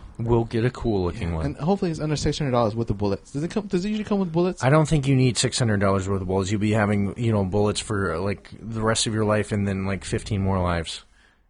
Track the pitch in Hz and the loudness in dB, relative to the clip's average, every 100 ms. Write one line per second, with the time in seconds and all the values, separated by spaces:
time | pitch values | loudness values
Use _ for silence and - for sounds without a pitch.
0 | - - 117 117 117 117 123 - 120 101 | -14 -6 2 2 2 0 0 0 0 0
1 | 87 - 85 82 143 - 151 202 180 160 | 0 -2 -4 -2 -2 -2 0 0 0 -2
2 | 156 147 156 - 143 123 113 113 117 101 | -2 0 0 0 0 2 2 0 -2 -2
3 | 101 98 - 139 170 220 202 185 208 214 | 0 -2 -4 -6 -4 -4 -2 -2 -2 -4
4 | 208 202 185 160 180 - 127 156 151 156 | -2 0 0 0 0 0 2 4 4 2
5 | 135 131 127 101 127 - 117 101 98 98 | 4 4 4 2 -2 0 0 2 2 2
6 | 95 98 92 95 95 104 107 110 104 104 | 0 -2 0 0 0 0 2 2 2 2
7 | 98 - 113 107 95 101 104 101 - 104 | 0 -2 0 0 2 2 2 0 -4 -2
8 | 92 80 98 95 - - 107 113 110 110 | -2 -2 -4 -6 -10 -16 -10 -2 0 0
9 | 117 107 104 107 101 104 101 95 95 95 | 0 0 2 2 0 0 0 -2 -2 -4
10 | - 113 - 101 95 95 87 85 80 - | -4 -4 -2 0 2 2 2 0 -4 -10
11 | - _ _ _ | -16 _ _ _